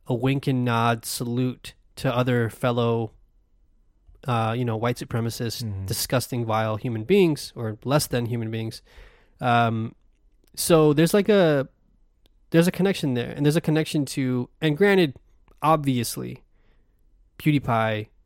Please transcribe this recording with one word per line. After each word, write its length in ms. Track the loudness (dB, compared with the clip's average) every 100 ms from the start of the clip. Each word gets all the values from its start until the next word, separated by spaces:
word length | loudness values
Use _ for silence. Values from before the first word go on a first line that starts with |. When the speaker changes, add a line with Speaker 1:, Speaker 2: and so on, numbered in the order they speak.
| -6
Speaker 1:
a 60 | -2
wink 320 | 0 0 0
and 160 | 0
nod 400 | 0 2 2 0
salute 680 | -4 -8 -4 -2 -2 -6 -14 -20 _ -6
to 180 | -2 0
other 340 | 0 0 0
fellow, 640 | -2 -2 0 0 0 -4 -12 _ _ _ _ _ _ _ _ _ -12 -4
uh, 280 | -2 -2 -2
you 60 |
know, 140 | -4 -2
white 180 | -2 -4
supremacist, 680 | -4 -4 -4 -4 -6 -6 -6
Speaker 2:
Mm-hmm. 200 | -6 -6
Speaker 1:
disgusting, 600 | -4 -2 -2 -2 -4 -2
vile 320 | 0 0 -2
human 260 | -4 -6
beings, 480 | 2 4 4 2 -6 -10
or 220 | -8 -8
less 240 | -2 -2 0
than 200 | -4 -2
human 220 | -4 -4
beings. 320 | -6 -8 -10 -18 -20 -20 _ _ _
Um, 540 | 0 2 2 0 -6 -12 _ _ _ _ _ -8
so 380 | 4 6 6
there's, 200 | 4 4
like, 140 | 4 4
a, 400 | 4 4 2 -2 _ _ _ _ _ _ _ _
there's 160 | 2 4
a 40 |
connection 440 | 2 0 0 -2 -2
there, 160 | -4 0
and 100 | 0
there's 120 | 2
a 40 |
connection 440 | 0 0 0 -2 -2
to, 420 | -2 -2 -2 -4 _
and 160 | -2 2
granted, 380 | 4 4 2 -2 _ _ _ _
obviously, 840 | 2 2 2 -2 -4 -6 -10 -12 _ _ _ _ _ _ _ _ _ -4
PewDiePie 680 | 0 0 0 0 0 -2 -6 _